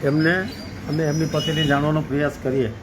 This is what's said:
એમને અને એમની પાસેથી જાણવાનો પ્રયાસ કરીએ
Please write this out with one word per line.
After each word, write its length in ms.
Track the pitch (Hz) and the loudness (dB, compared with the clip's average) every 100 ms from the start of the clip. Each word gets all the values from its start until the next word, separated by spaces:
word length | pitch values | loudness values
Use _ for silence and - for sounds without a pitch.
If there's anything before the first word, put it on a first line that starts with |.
એમને 300 | 143 151 160 180 190 - - - - | 2 4 4 2 0 -8 -12 -12 -6
અને 140 | 151 | -2
એમની 220 | 156 151 160 | 0 0 0
પાસેથી 380 | 156 151 156 | 0 -2 0
જાણવાનો 380 | 151 143 147 156 | 2 2 2 0
પ્રયાસ 300 | - 139 147 139 | 0 0 -2 -2
કરીએ 260 | 139 135 117 107 | -2 0 0 -2